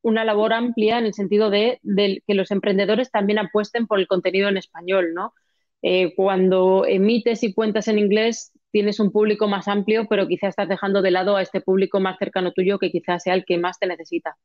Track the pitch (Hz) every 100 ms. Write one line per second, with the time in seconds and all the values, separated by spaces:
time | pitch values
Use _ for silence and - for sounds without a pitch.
0 | 233 220 226 208 220 226 240 240 214 233
1 | 226 196 196 208 214 202 220 254 - 196
2 | 202 196 - 202 185 196 202 196 196 220
3 | 254 220 196 214 208 208 202 233 226 208
4 | 185 190 180 185 202 196 - - 175 190
5 | 175 165 208 _ _ _ _ _ - 185
6 | 180 - 190 190 185 185 185 190 - 196
7 | 196 233 214 226 233 190 220 214 208 214
8 | 208 208 226 226 - _ _ 208 208 208
9 | 208 208 214 208 214 196 185 202 202 220
10 | 214 208 190 175 196 185 196 185 196 196
11 | 190 185 185 202 185 190 - 190 190 202
12 | 190 185 190 - 180 175 185 202 185 165
13 | - 175 185 185 180 175 175 180 190 170
14 | 160 170 165 -